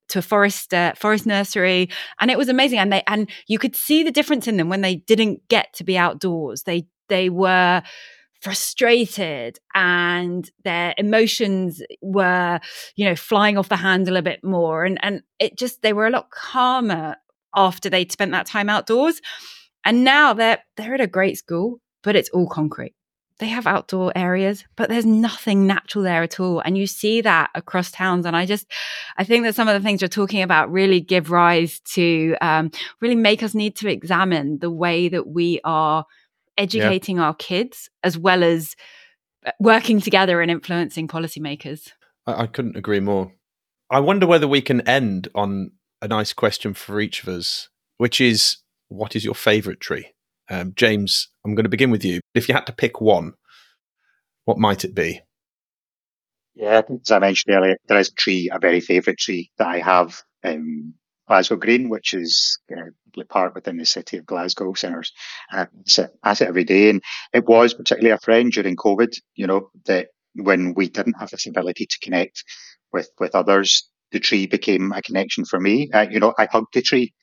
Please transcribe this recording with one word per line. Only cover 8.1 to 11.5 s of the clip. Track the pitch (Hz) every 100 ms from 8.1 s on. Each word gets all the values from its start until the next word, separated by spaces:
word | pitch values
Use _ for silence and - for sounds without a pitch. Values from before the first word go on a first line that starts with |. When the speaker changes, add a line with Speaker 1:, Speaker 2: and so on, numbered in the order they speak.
| - _ _
Speaker 1:
frustrated | 190 196 - - 240 240 226 - 170 143 117 - _
and | 196 180 175 175 175 175 175 170 _
their | 196 170 175 -
emotions | 208 220 226 - 208